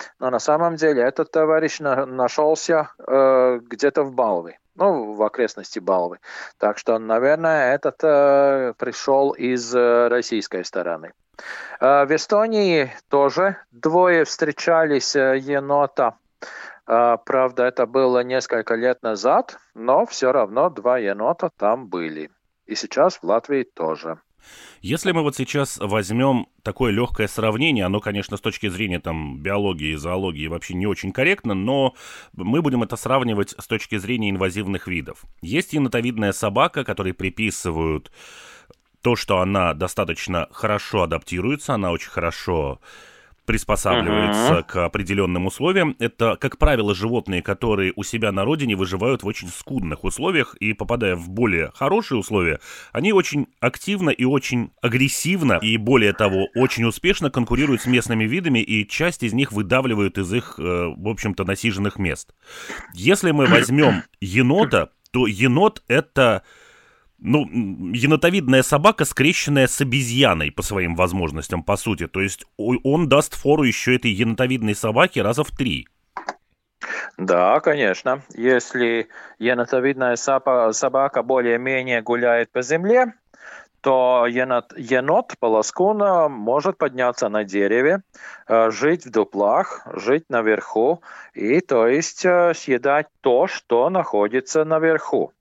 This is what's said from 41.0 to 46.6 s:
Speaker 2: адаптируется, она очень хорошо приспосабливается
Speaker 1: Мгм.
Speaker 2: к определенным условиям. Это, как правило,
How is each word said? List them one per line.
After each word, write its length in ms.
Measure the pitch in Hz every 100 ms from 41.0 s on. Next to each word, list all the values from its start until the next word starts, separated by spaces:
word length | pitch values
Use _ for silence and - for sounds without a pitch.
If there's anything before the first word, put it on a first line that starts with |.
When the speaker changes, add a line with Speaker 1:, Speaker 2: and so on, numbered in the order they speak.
Speaker 2:
адаптируется, 720 | 85 82 - 90 107 143 -
она 180 | 117 92
очень 180 | 85 -
хорошо 680 | - 85 - - 82 71 65 - - - - _ _ -
приспосабливается 1080 | 110 - 104 101 87 85 107 104 104 127
Speaker 1:
Мгм. 100 | 85
Speaker 2:
к 220 | - 92 85
определенным 600 | 104 95 101 90 90 95
условиям. 500 | - 156 190 160 -
Это, 360 | 113 - 117 95
как 220 | 135
правило, 360 | -